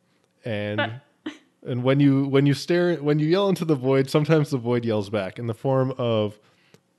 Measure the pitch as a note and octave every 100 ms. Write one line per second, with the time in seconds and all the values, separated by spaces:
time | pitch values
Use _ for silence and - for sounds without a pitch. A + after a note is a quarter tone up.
0 | _ _ _ _ A#2+ G#2 G#2 G#2 A2 A#2+
1 | - _ - - _ _ - B2 B2 C#3
2 | C#3+ C3+ C#3 C3+ C#3+ C#3 - F3 F3 D#3
3 | D3 D3+ D3+ F#3 G3+ F3+ E3 C#3+ B2+ C3+
4 | C3+ D#3 D3+ D#3+ C#3+ C3 A#2 B2 A2+ G#2+
5 | G2+ G#2+ F#2 - A#2 A2 C3+ C3 C3 B2+
6 | A#2+ A2 G#2+ - _ _ _ _ _